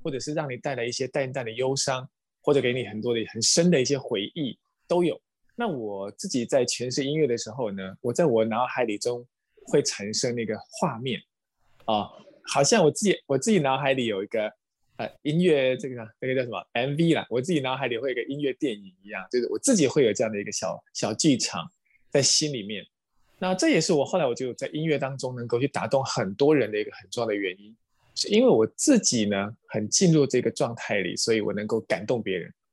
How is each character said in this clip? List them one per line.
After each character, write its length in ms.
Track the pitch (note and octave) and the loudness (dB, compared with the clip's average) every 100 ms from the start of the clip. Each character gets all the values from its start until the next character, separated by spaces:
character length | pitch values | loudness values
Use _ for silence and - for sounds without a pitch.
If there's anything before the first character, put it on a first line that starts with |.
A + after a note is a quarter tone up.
或 80 | E3 | -6
者 100 | C3+ | -6
是 140 | D#3 | -4
让 140 | D#3 D3 | -4 -4
你 60 | A#2+ | -6
带 180 | C#3+ B2 | -6 -4
来 80 | |
一 80 | A#2+ | -4
些 140 | - C3 | -4 -4
淡 240 | D3 C3 | -2 -4
淡 120 | C3+ | -4
的 60 | A2+ | -6
忧 240 | A2 C3 | -2 -2
伤， 340 | C3+ - C3 C3 _ _ _ | 0 -2 -4 -6 _ _ _
或 140 | - | 2
者 60 | C#3+ | 4
给 120 | B2 | 4
你 140 | B2+ G#2 | 0 -4
很 140 | G#2+ | -4
多 120 | A#2+ | -2
的， 100 | A#2 G#2 | -2 -2
很 100 | A2+ | -2
深 280 | A2+ E3 F3 | 2 4 6
的 100 | D3+ | 4
一 40 | |
些 140 | B2 C#3 | 4 0
回 240 | - G#2 G#2+ | -2 -4 -4
忆 220 | E3+ C3 - _ _ - | -4 -6 -8 _ _ -2
都 160 | F3 | 0
有。 180 | E3 - _ _ _ - | 2 -2 _ _ _ -6
那 120 | A#3 | -4
我 420 | C#3 G#2+ G2 G2+ | -4 -6 -6 -8
自 140 | - G3 | -8 -4
己 180 | B2+ A2+ | -2 2
在 180 | C#3 | 2
诠 280 | B2 - B2+ | 2 -2 -4
释 120 | B2 | -2
音 120 | C#3 D#3 | -2 0
乐 100 | C#3+ | 0
的 100 | A#2 | 0
时 140 | - | -4
候 220 | A#2+ A2+ | -6 -6
呢， 240 | G2 F#2+ - | -6 -10 -6
我 120 | B2 | -4
在 120 | A#2+ | 2
我 200 | E3 A2+ | 4 4
脑 220 | A2+ A2 B2+ | 2 0 -2
海 180 | - | -2
里 120 | A#2 G#2 | -2 -2
中 300 | B2 A#2+ B2 _ _ _ - | -4 -6 -10 _ _ _ 0
会 160 | D3+ | 0
产 300 | C#3 - G#2 | 0 -4 -6
生 200 | A2 B2+ | -2 -2
那 120 | A#2+ A2 | -2 -4
个 100 | G#2+ - | -6 -10
画 280 | - E3+ A2+ | -6 -4 -4
面 220 | C3 G2+ - _ _ _ _ _ | -6 -6 -10 _ _ _ _ _
啊， 240 | - G#2+ G2 - - _ | -2 -2 -2 -10 -20 _
好 180 | - C#3 | -4 2
像 200 | C#3+ A3+ | 4 6
我 60 | D#3 | 4
自 140 | - | 4
己， 120 | G3+ D#3+ - | 2 0 0
我 100 | C#3 | -2
自 140 | A3+ | 2
己 80 | G3 | 2
脑 200 | C#3 C3 | 2 0
海 140 | C#3 | 0
里 140 | C3+ A2+ | 0 0
有 180 | G2 | -2
一 20 | G2+ | -4
个， 260 | A2 G#2+ - _ _ _ - | -4 -4 -6 _ _ _ -10
呃， 120 | A2 - | -10 -8
音 180 | D3 D#3+ | -2 2
乐， 360 | F3+ D3 B2+ B2+ | 4 4 2 0
这 120 | C#3 | -6
个， 60 | B2 A2 _ | -10 -14 _
那 60 | C3 | -2
个 80 | |
叫 80 | C3 | -2
什 60 | A#2+ | -2
么 120 | F#2+ - | -6 -6
？M 240 | A#2 C3+ C#3+ | -4 -2 2
V 180 | E3 | 4
啦， 100 | B2+ - | 2 0
我 100 | A#2+ | -2
自 120 | C3+ | 0
己 80 | D#3 | 0
脑 160 | B2+ C3 | 0 -2
海 100 | C3 | -4
里 100 | A2+ | -4
会 120 | C3+ | -4
有 40 | |
一 20 | |
个 100 | A#2+ | -4
音 160 | A#2 C#3 | -6 -4
乐 120 | C#3 | -4
电 200 | B2 C#3+ | -2 -4
影 180 | G#2 F#2+ F#2 | -6 -12 -20
一 60 | G2+ | -14
样， 140 | G2 F#2 | -12 -4
就 80 | B2 | -2
是 100 | A#2 | -2
我 80 | - | -2
自 180 | - A3 | 2 4
己 100 | C3+ | 4
会 180 | D3+ | 4
有 80 | A#2 | 2
这 120 | - | 2
样 80 | A2+ | -2
的 80 | G2+ | -4
一 20 | |
个 80 | G2+ | -6
小， 320 | - F2+ - - | -6 -6 -8 -12
小 220 | - G#2+ | -6 -4
剧 240 | A2 D#3+ A#2+ | 0 2 2
场 260 | - G2 - _ _ _ _ | 0 -6 -10 _ _ _ _
在 100 | C#3+ | 2
心 320 | C3+ - D3+ | 4 2 0
里 120 | B2+ | -4
面。 200 | G2 G2+ - _ _ _ _ _ | -8 -10 -12 _ _ _ _ _
那 160 | F#3 | -2
这 140 | F#3 D#4+ | 2 4
也 120 | G#3 | 4
是 120 | D3+ | 4
我 120 | D#3 | 2
后 140 | C3 F#3 | 2 0
来 80 | C#3 | 0
我 80 | |
就 180 | A#2+ C3 | -2 -6
在 120 | A2+ C3+ | -6 -6
音 180 | D3+ D#3+ | -4 -2
乐 120 | C#3 | 0
当 180 | C3+ C3+ | -2 -6
中 160 | B2+ B2+ | -8 -8
能 100 | A#2+ | -2
够 140 | A#2+ | 0
去 80 | C#3 | 0
打 180 | - G#2+ | -2 0
动 160 | C3+ | 0
很 280 | B2+ - G2 | 0 -2 -4
多 200 | G2 C#3+ | 2 4
人 160 | D3+ G#2+ | 4 2
的 80 | G#2+ | -2
一 60 | |
个 60 | G#2+ | -4
很 160 | - - | -10 -10
重 100 | - | -4
要 40 | A2+ | -2
的 80 | |
原 180 | G2+ F#2+ F#2+ | -2 -4 -8
因， 160 | G#2 A2+ _ _ _ | -16 -20 _ _ _
是 140 | - - | -6 2
因 140 | G#3 | 4
为 60 | B3+ | 6
我 160 | B2 A2 - | 6 4 2
自 200 | - A#3+ | 4 4
己 260 | - B2 G#2 | 4 2 2
呢， 280 | G2 G2+ A2+ - | 0 -2 -8 -8
很 220 | A2 G#2 | -6 -2
进 240 | - F#3 | 2 6
入 120 | D#3 | 6
这 160 | C3+ B2 | 4 2
个 100 | A#2+ | 0
状 240 | - B2+ | 0 -2
态 260 | A#2 - G#2 | -4 -4 -2
里， 160 | F2+ F2 | -2 -2
所 180 | - | 0
以 60 | A2+ | 0
我 120 | G#2 | 0
能 140 | G2+ G#2+ | -4 -2
够 140 | A2+ | -2
感 260 | - F2 G#2 | -2 -4 0
动 160 | B2 | -2
别 160 | G2+ F2+ | -2 -4
人。 140 | E2+ - _ | -6 -16 _